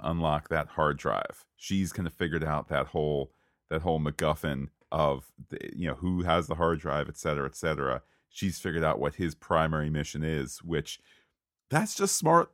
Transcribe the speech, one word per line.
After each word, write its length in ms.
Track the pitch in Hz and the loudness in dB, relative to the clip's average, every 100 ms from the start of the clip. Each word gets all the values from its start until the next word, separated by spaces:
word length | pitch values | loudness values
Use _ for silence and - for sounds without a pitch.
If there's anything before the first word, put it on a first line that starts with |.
| - | -4
unlock 420 | 85 80 76 - | 0 2 0 0
that 200 | 80 73 | -2 0
hard 280 | - 76 73 | 2 2 2
drive. 480 | 69 50 - - - _ | -2 -2 -4 -10 -20 _
She's 380 | - 98 90 | -2 0 0
kind 140 | - 82 | -2 -4
of 60 | |
figured 300 | - 87 78 | -2 -2 0
out 240 | 76 76 - | 0 -2 0
that 180 | 73 67 | -2 0
whole, 440 | 82 76 73 69 _ _ _ _ | 0 0 0 -2 _ _ _ _
that 120 | 80 | -2
whole 180 | 82 80 | 0 0
MacGuffin 680 | 76 76 78 78 80 67 69 - _ | 0 0 0 2 -2 -4 -6 -12 _
of 400 | 80 73 67 - - - | 2 2 2 -4 -20 -12
the, 100 | - - - | -10 -10 -4
you 120 | 85 | -4
know, 80 | 67 | -2
who 280 | 90 90 | 0 0
has 240 | 87 82 80 | 4 2 2
the 80 | 80 | 0
hard 240 | 85 80 | 2 2
drive, 300 | 78 71 73 | 0 -2 -2
et 80 | 78 | -4
cetera, 280 | 80 73 69 | -2 0 -2
et 100 | - | -2
cetera. 460 | 82 76 67 64 - _ _ | -2 0 0 -2 -6 _ _
She's 300 | - 95 82 | -4 -4 -2
figured 240 | 95 82 | -4 0
out 160 | 78 55 | 2 2
what 160 | 71 - | -2 -2
his 200 | 87 78 | -4 -4
primary 540 | - 82 80 78 76 | 2 2 4 2 0
mission 340 | 76 71 76 | -2 -4 -4
is, 360 | 78 76 65 - | -2 -2 -4 -8
which 400 | 85 80 - - _ _ _ _ _ _ _ | -4 -4 -4 -10 _ _ _ _ _ _ _
that's 260 | 147 214 - | 0 0 0
just 200 | 196 - | -2 2
smart, 360 | 160 170 - | 4 4 4